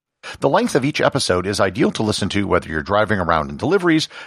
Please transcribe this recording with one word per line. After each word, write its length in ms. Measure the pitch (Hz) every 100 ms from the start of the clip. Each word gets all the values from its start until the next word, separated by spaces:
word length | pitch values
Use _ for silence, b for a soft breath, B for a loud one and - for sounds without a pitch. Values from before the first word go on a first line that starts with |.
| _ _ - B
The 80 | 139
length 260 | 170 240 147
of 80 |
each 180 | 131 -
episode 460 | 127 135 - 90 92
is 140 | 101
ideal 300 | 98 92 202
to 120 | -
listen 240 | 107 101 95
to 160 | 101 95
whether 240 | 90 80
you're 140 | 80
driving 360 | 71 101 104 101
around 300 | 85 82 69
in 80 | 71
deliveries, 520 | 127 196 180 156 - B